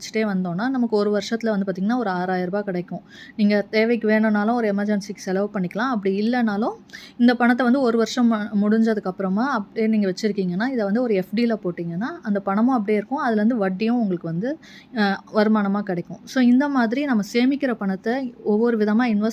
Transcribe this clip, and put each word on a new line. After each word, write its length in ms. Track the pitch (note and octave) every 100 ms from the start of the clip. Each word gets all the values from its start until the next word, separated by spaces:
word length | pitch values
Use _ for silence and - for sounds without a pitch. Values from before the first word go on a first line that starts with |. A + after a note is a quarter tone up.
| -
வந்தோம்னா, 560 | A3 A3 F#3+ F#3 F3 A#3+
நமக்கு 280 | C4+ A#3 G#3+
ஒரு 220 | G#3 G#3
வருஷத்துல 300 | G3+ A#3 A3+
வந்து 240 | G3+ G3
பாத்தீங்கன்னா, 260 | F#3 G3 B3+
ஒரு 120 | G#3+
ஆறாயிரம் 400 | F3+ F#3 F#3 F3+
ரூபா 120 | G3+
கிடைக்கும். 380 | G3+ F3+ F3 F3 - - - -
நீங்க 300 | G#3 G#3 G3+
தேவைக்கு 360 | A3 A3+ A#3+ G#3+
வேணும்னாலும் 480 | G#3+ A3 G#3 G#3
ஒரு 200 | A#3+ A3
எமர்ஜென்சிக்கு 420 | G3+ G#3 G#3 G3 F#3+
செலவு 340 | - F#3 G#3
பண்ணிக்கலாம். 380 | G#3 F3+ F#3+ B3+
அப்படி 380 | A#3+ F#3+ G3 G#3+
இல்லைனாலும், 460 | B3 A3+ G3+ B3+ A4+ - - - -
இந்த 180 | A#3+
பணத்தை 320 | A#3+ A#3+ B3 B3+
வந்து 140 | C4+
ஒரு 180 | B3+ A3+
வருஷம் 340 | A3 - A#3
ம-, 160 | A3 G#3 G#3
முடிஞ்சதுக்கு 420 | G#3 A3 A3+ G#3+
அப்புறமா 460 | G3 F3+ F#3+ G3 B3+
அப்படியே 360 | A#3+ G3+ - A3
நீங்க 240 | A3 G3+
வச்சிருக்கீங்கன்னா, 640 | F3+ A3 G3+ F3+ F3 B3
இதை 120 | C4
வந்து 180 | G3+ G#3+
ஒரு 120 | B3+
எஃப் 200 | G3 F#3 G#3
டில 200 | A#3+ A3
போட்டீங்கன்னா, 460 | F#3 E3+ E3+ E3+ B3+ E4+
அந்த 180 | A3+ G3+
பணமும் 340 | G3 G3 A#3
அப்படியே 220 | C4 G3+ G#3+
இருக்கும். 300 | G#3 C#4+ C4+
அதுலேருந்து 300 | G#3+ G#3+ B3
வட்டியும் 420 | F#3+ F#3 A3 A#3+
உங்களுக்கு 300 | G#3+ F3 E3
வந்து, 300 | E3 A#3 D#4 - - - B3
அ, 240 | G3+ F#3+ -
வருமானமா 460 | G#3+ G#3+ G#3+ G3+ G3+
கிடைக்கும். 400 | G3+ F3 - E3+
So, 180 | - C4
இந்த 260 | B3 B3 D4
மாதிரி 360 | C4+ A#3 B3
நம்ம 180 | D4 A#3 G3
சேமிக்கிற 420 | A#3+ B3+ C#4 C4+
பணத்தை 600 | A3 G3 F#3+ A3 B3+ B3+ -
ஒவ்வொரு 360 | - G#3 A#3+ A#3
விதமா 420 | G#3 G#3+ B3 G#3
இன்வெஸ்ட் 80 | G#3+